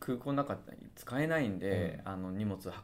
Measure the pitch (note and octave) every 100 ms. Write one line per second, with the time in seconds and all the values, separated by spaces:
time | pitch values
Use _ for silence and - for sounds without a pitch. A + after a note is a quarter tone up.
0 | - A#2+ C#3 C#3 C#3 - - - - -
1 | - B2+ D#3+ D#3+ A#2 F#2 F#2+ F#2 F2 -
2 | G2 F#2 F#2 F#2+ G#2+ F#2+ F#2 F#2